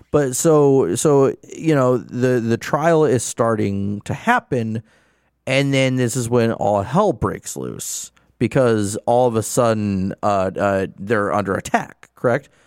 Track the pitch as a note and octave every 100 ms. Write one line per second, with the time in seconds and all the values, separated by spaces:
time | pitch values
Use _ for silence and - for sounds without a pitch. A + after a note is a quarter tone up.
0 | _ D3+ C#3 B2+ E3 D3+ C#3+ C3+ F2+ G#2
1 | D#3+ C#3 C3+ - - - D#3+ D3 B2+ B2+
2 | C2+ A2+ B2+ B2+ A2+ A2+ - D3+ D#3+ D#3+
3 | D3+ B2 - - A#2 A2 G#2 G2 G2+ G2+
4 | - - - A#3+ A#3 C3 A2+ A2 - _
5 | _ _ _ _ - C3+ C#3 C3+ C3 B2+
6 | B2 C3 A#2 A#2+ A2+ - - G#2 G2+ D3+
7 | G#3 A#2+ G#2 - - - B1+ G#1 - -
8 | - _ _ _ A2 C#3+ B2+ A2 G2+ G#2
9 | - A#2+ B2+ A2+ G#2+ - A#2+ A2 G#2 F#2+
10 | F#2+ - G#2 G2+ F#2+ - G2+ G2 F#2+ -
11 | G2 A2+ G2+ F2+ G2 F#2+ - A3 D3 -
12 | - _ B2 B2+ - _